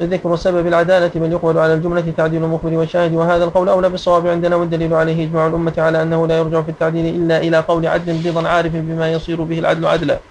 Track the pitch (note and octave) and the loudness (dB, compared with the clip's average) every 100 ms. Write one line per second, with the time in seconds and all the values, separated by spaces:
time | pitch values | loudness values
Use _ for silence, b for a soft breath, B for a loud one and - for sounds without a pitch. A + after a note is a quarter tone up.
0 | E3+ F3+ E3+ E3+ F#3+ F3 E3+ E3+ E3+ F#3 | -4 -2 -2 -2 0 0 2 2 4 2
1 | F3 E3+ D#3+ E3+ E3 D#3+ D#3+ D#3+ F3 F3 | 2 0 -2 0 0 2 2 2 0 -2
2 | E3 D#3+ D#3+ D#3+ E3 D#3+ E3 E3 D#3+ E3+ | -2 -2 -2 0 -2 -2 -2 -2 0 0
3 | E3+ E3 E3 F3 E3+ F3+ F#3 F#3+ F#3 F3+ | 0 2 2 2 2 2 2 2 2 0
4 | - F3 F3 E3+ E3+ F3 E3+ E3 E3 E3 | 2 2 2 0 2 0 0 -2 0 2
5 | D#3+ D#3+ D#3 D#3+ D#3+ E3 E3 E3 D#3+ D#3+ | 2 0 -2 0 0 0 -2 0 0 2
6 | D#3+ E3 E3 E3 D#3+ E3 D#3 D#3+ E3 E3 | 0 0 2 0 0 -2 -2 -2 -2 0
7 | E3 E3+ E3 D#3+ D#3+ D#3+ D#3+ E3+ D#3+ E3 | -2 0 0 2 2 2 2 0 0 0
8 | E3+ E3 E3+ E3 E3 E3+ E3+ E3 D#3+ E3 | -2 -4 -2 -2 0 0 0 -2 -4 -2
9 | D#3+ E3 D#3+ E3 E3 E3 D#3 E3 D#3+ E3 | -2 -2 -4 -6 -4 -2 0 0 0 0
10 | C#3+ - - | 0 -4 -6